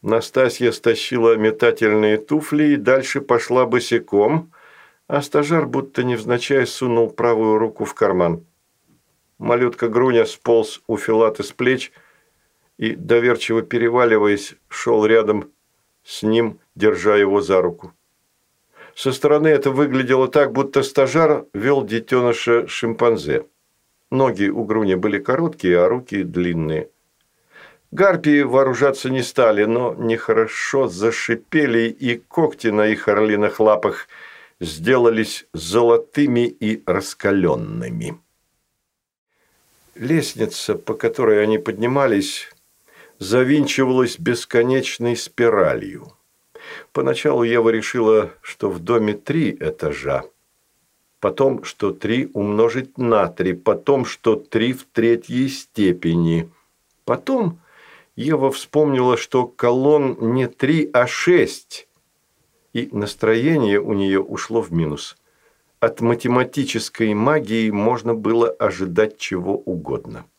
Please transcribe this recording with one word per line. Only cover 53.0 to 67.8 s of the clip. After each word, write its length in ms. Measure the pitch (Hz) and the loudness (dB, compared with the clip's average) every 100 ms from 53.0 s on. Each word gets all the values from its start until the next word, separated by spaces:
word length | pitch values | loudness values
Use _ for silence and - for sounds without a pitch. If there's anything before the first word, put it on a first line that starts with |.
| 123 110 90 | 0 2 0
три, 260 | - 92 | -2 -4
потом, 520 | 87 - - - 139 117 | -2 -2 -2 0 0 0
что 300 | - 117 107 | -4 0 0
три 380 | - 113 117 | -2 -2 -2
в 120 | 127 - | -4 -8
третьей 640 | - 113 117 - 123 135 | -2 2 2 -2 -4 -4
степени. 1000 | - - - 98 87 85 85 82 82 82 _ _ _ _ _ - | -6 -14 -2 0 0 0 0 0 0 -4 _ _ _ _ _ -6
Потом 540 | 123 - 262 196 170 _ _ - - _ - | -6 -2 -2 -2 -6 _ _ -20 -20 _ -8
Ева 360 | 127 147 135 | -4 0 -2
вспомнила, 640 | 135 - 147 151 135 127 117 | -4 -4 0 2 2 2 0
что 280 | - 131 120 | 0 -2 -2
колонн 720 | _ 120 127 135 151 135 - 113 | _ 0 2 2 2 2 -2 -2
не 140 | 127 123 | -2 -4
три, 420 | - 135 160 151 | -4 0 0 2
а 140 | 123 123 | 0 0
шесть, 800 | - - 180 98 - _ - _ _ _ _ _ _ _ _ _ | -2 2 4 4 -4 _ -20 _ _ _ _ _ _ _ _ _
и 160 | 117 120 | -8 -6
настроение 880 | - 104 - 110 113 135 160 113 101 | -6 -6 -2 0 2 2 2 2 0
у 140 | 107 | 0
нее 280 | 101 98 98 | -2 0 0
ушло 400 | - 107 - 113 | -2 -8 -4 -4
в 100 | - | -2
минус. 460 | 82 80 73 - - _ _ _ _ _ _ | -2 -2 -6 -12 -18 _ _ _ _ _ _
От 220 | 113 - | -2 0
математической 1120 | 117 117 123 123 123 - 135 117 - - 113 | -2 -2 0 0 0 -4 -4 -4 -8 -4 -2
магии 560 | 104 120 151 131 113 110 | 0 2 0 -2 -2 -2
можно 420 | 104 | 0